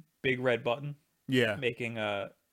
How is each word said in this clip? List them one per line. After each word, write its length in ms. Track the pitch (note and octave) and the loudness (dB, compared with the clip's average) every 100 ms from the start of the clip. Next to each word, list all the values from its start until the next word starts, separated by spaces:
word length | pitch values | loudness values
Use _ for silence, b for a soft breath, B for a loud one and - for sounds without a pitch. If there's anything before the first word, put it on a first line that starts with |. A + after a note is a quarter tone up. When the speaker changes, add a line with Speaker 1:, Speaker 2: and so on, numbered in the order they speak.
| - _ | -20 _
Speaker 1:
Big 180 | C3+ B2+ | -2 2
Red 220 | B2+ A#2 B2+ | 2 2 0
Button 300 | B2+ C#3+ C#3 _ _ - | -2 -4 -12 _ _ 0
Speaker 2:
Yeah. 260 | B2+ A2+ G2+ | 2 2 2
Speaker 1:
making, 420 | B2 B2 A#2 A#2 | -2 -2 -4 -2
uh, 320 | G#2 G2+ - - _ | -2 -2 -6 -12 _